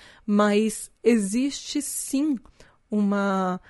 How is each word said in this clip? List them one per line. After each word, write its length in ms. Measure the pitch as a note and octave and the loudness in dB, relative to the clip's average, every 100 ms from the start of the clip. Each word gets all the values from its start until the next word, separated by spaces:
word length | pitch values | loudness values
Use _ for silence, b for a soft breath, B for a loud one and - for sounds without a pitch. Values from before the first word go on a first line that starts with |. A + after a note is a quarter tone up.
| B B | B B
Mas 640 | - G#3 G#3 G#3 A3 - - _ | 0 2 4 4 2 -2 -12 _
existe 800 | - A#3 G3 A3+ C#4 - - D4 | 2 4 2 -2 -2 -4 -8 -6
sim 560 | - - - C4+ D#4 B3+ - b b b - | -6 -8 -4 -2 -2 -2 -8 b b b -6
uma 720 | G#3 G3+ G3+ G3 F#3+ F#3 F3+ | -2 0 0 0 0 -2 -4